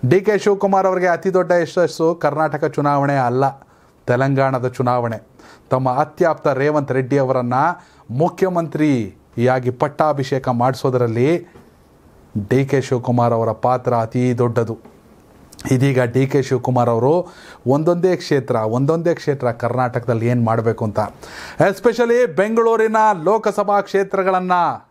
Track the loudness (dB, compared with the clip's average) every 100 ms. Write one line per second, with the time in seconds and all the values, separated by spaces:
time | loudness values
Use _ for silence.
0 | 2 2 2 0 2 0 2 2 2 0
1 | 0 0 0 0 2 0 0 0 -2 0
2 | -2 0 -2 0 -2 -2 -4 -2 0 0
3 | 0 0 0 0 -2 -4 -20 _ _ _
4 | -4 0 0 2 0 0 -4 -2 0 0
5 | -2 -8 -14 _ -20 -20 _ -2 0 0
6 | -2 0 0 0 -2 0 0 0 -2 -4
7 | 0 0 0 0 0 0 0 -2 -12 -20
8 | -10 -2 -2 0 -2 0 -4 0 0 0
9 | -2 -10 _ -2 0 2 -2 -2 -2 0
10 | 0 0 -2 -2 -2 0 0 0 -2 0
11 | 0 0 0 0 -4 -20 -20 _ _ _
12 | -20 -20 -10 -8 0 0 2 -2 0 -4
13 | 0 0 2 2 0 -2 0 0 0 -2
14 | -2 -2 0 0 0 0 -4 -6 -14 -20
15 | -20 -20 -20 -20 -20 -16 -2 2 2 2
16 | 0 0 0 0 0 -2 0 2 2 2
17 | 2 0 -2 -14 -20 -10 0 2 2 2
18 | 2 0 0 -2 0 -2 0 0 0 0
19 | 0 -2 -4 -2 -2 -2 -4 -2 -2 -4
20 | -2 -2 0 0 2 2 0 -2 -2 -2
21 | -4 -8 -20 -18 -18 0 0 2 -2 0
22 | 2 2 2 0 0 2 2 2 2 4
23 | 2 2 2 2 0 -2 0 0 0 -2
24 | 0 -2 0 0 0 0 0 -2 -12